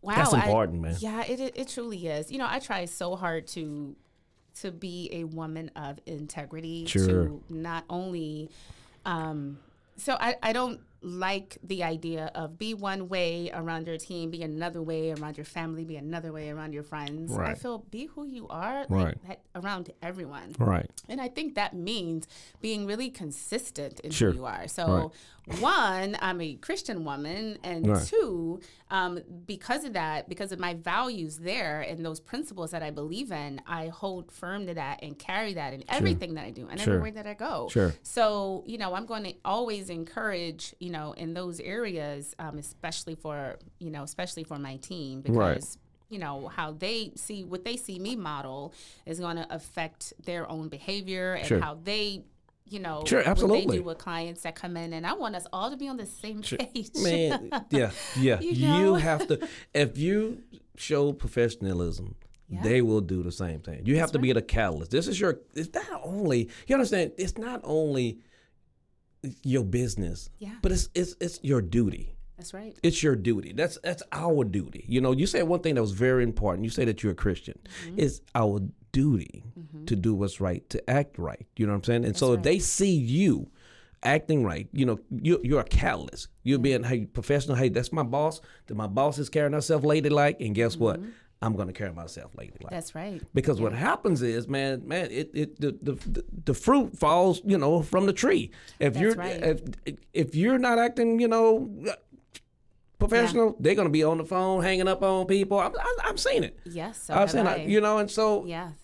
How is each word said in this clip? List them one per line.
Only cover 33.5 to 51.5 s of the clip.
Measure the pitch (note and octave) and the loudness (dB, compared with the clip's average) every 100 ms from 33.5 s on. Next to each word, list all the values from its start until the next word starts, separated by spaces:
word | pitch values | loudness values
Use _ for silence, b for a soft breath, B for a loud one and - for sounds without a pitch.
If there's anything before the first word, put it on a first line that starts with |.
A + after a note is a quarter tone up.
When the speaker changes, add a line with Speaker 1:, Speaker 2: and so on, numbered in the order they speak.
| C#3 - | -10 -10
Speaker 2:
I | E3 D#3+ | -8 -8
hold | E3 G3 F3+ F3 | -8 -8 -8 -14
firm | - F3+ G3 F#3+ | -12 -8 -8 -8
to | |
that | E3 C#3 C#3 | -6 -8 -8
and | - D3 | -12 -12
carry | - F#3+ A3 | -6 -4 -4
that | F3 C#3+ | -6 -8
in | C3+ | -10
Speaker 1:
Sure. | - | -4
Speaker 2:
everything | C4+ F#2+ F2 F3 | 0 2 0 -2
that | D#3+ G#2+ | -8 -10
I | |
do | - A#2 | -12 -12
and | - | -2
Speaker 1:
Sure. | G#3+ | 2
Speaker 2:
everywhere | F#2+ D#2+ G#3+ | 2 2 -6
that | G#3 | -12
I | |
go. | G#3 - F#3+ A#2+ | -8 -6 -6 0
Speaker 1:
Sure. | A#2+ C3 - | 2 2 0
Speaker 2:
So, | - - A3 G#3 G3 F#3+ - | -6 2 2 2 -2 -6 -8
you | A3+ | -8
know, | G3 | -6
I'm | F#3 A3+ | -6 -6
gonna | A3+ G3 - | -8 -8 -8
always | G#3 G#3 A#3+ G#3 F#3+ | -2 -2 -2 -6 -6
encourage, | E3+ E3 - A3 F#3 E3+ D#3+ - - | -8 -8 -6 -4 -4 -6 -8 -14 -12
you | F3+ | -10
know, | E3 D3+ | -8 -8
in | - D#3+ | -8 -8
those | E3+ F3+ E3+ | -6 -8 -8
areas, | - G#3+ A3+ E3+ D3 C#3+ C#3+ - | -8 -6 -4 -4 -6 -8 -10 -10
um, | D#3+ D3+ | -10 -10
especially | D3 - D#3+ E3+ - | -12 -10 -8 -8 -8
for, | E3 D#3 D3 C3+ - - _ | -10 -8 -8 -8 -10 -18 _
you | E3 | -12
know, | D3+ | -10
especially | C#3 - F3+ - | -12 -8 -8 -8
for | D#3+ D3 | -10 -10
my | C#3 C3+ | -10 -12
team, | - F3+ C#3 C3 C#3 | -12 -10 -10 -8 0
Speaker 1:
Right. | A#2 F#2+ | 4 4
Speaker 2:
because, | C#2+ - - _ _ _ | 2 -4 -14 _ _ _
you | G#3+ | -10
know, | D#3 C#3 C3+ | -8 -8 -8
how | - D#3 | -6 -8
they | D#3 F#3 A3+ G#3 - | -6 -4 -4 -6 -10
see, | - G#3 | -10 -10
what | F3+ F3+ | -10 -10
they | G3+ B3 | -8 -8
see | B3 F#3 | -8 -8
me | G3 B3 | -6 -6
model | E3+ D3 C#3 C3 D3 B B B | -6 -8 -8 -10 -12 B B B
is | - E3 | -12 -8
gonna | F3 E3 E3 | -6 -6 -8
affect | D#3+ - - D#3+ _ - - | -10 -10 -8 -8 _ -16 -12
their | D#3+ F3 - | -8 -8 -6
own | D#3+ D#3 | -8 -8
behavior | C#3+ - G3+ F#3+ F#3 F#3 | -10 -6 -6 -4 -4 -4
and | F3+ | -4
Speaker 1:
Sure. | - | 0